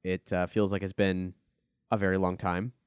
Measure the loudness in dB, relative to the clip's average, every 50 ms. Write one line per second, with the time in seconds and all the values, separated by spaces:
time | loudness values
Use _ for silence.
0 | -6 -4 -4 -4 -4 -4 -2 -2 -2 0 0 0 0 2 0 -2 -4 -4 0 0
1 | 2 2 2 0 -4 -6 -8 _ _ _ _ _ _ _ _ _ _ -4 -2 0
2 | 2 2 2 2 2 0 0 0 -2 -2 -2 -2 -2 -4 -8 _ _